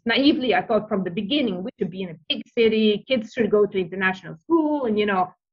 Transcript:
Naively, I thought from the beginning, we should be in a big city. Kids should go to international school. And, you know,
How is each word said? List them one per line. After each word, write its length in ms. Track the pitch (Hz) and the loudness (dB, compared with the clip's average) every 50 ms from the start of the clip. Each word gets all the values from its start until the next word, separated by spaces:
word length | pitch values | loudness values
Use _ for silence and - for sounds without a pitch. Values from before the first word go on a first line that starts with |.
| - | -2
Naively, 500 | 233 226 247 277 294 - - 254 233 185 | 0 2 4 4 4 2 2 2 0 0
I 60 | - | 0
thought 260 | 233 - 220 208 208 - | 2 0 0 0 0 -2
from 140 | 214 196 180 | -4 -4 -4
the 80 | 180 | -4
beginning, 520 | 170 214 196 190 285 302 254 214 180 180 190 | -6 -6 -4 -2 0 0 0 -2 -4 -6 -8
we 60 | 254 - - | -10 -8 -8
should 120 | 196 165 | -8 -8
be 100 | 180 190 190 | -6 -8 -10
in 60 | 175 | -10
a 80 | 160 - _ - | -12 -16 _ -18
big 120 | 277 220 - | -16 -16 -14
city. 560 | _ - 240 226 220 220 220 220 214 208 208 - | _ 0 2 2 4 4 4 2 2 2 0 -2
Kids 260 | - 262 226 - - - | -2 -4 -4 -4 -6 -4
should 180 | 254 214 185 | -2 0 2
go 140 | 208 208 208 | 4 2 2
to 140 | 202 202 190 | 2 0 -4
international 580 | 180 165 185 196 190 190 185 - 170 156 160 | -4 -4 -4 -2 -2 -2 -2 -4 -10 -16 -18
school. 480 | - _ - 330 320 302 302 302 285 254 | -10 _ 0 2 2 2 2 0 -2 -2
And, 120 | 226 208 | -2 0
you 80 | 208 208 | 0 0
know, 280 | 208 196 185 180 - - _ _ _ | 2 2 0 0 -2 -4 _ _ _